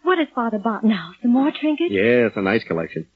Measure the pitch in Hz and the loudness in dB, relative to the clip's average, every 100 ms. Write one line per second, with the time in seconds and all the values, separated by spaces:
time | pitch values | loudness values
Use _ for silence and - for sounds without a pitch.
0 | 320 370 294 - 226 214 214 202 220 208 | 0 0 0 -2 -4 -2 -4 0 0 0
1 | 165 - 240 247 285 302 311 294 339 98 | -6 -4 0 2 2 0 -4 -2 -2 2
2 | 110 123 113 104 95 113 - 82 80 82 | 4 4 2 0 0 0 -2 -4 -4 -8
3 | 80 | -12